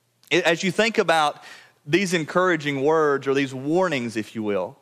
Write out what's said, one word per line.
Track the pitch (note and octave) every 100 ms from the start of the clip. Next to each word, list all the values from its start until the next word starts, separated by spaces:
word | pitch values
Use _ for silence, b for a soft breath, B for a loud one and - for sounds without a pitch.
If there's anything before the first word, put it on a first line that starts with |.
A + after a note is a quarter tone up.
| _ _ -
It, | D#3+
as | D#3+ E3+
you | F#3+
think | F#3 A3+ A3
about | E3+ D#3+ D3 - B B B B D3
these | E3+ G3
encouraging | F3 D3+ F3+ F#3 D#3+ C#3+ C#3
words, | C#3 D#3+ D3+ C#3 C3
or |
these | C3+ C#3 C3
warnings, | C#3 E3+ F#3 C#3 A#2 A2
if | G#2+ A#2
you |
will | G#2 G2 F2+ C#3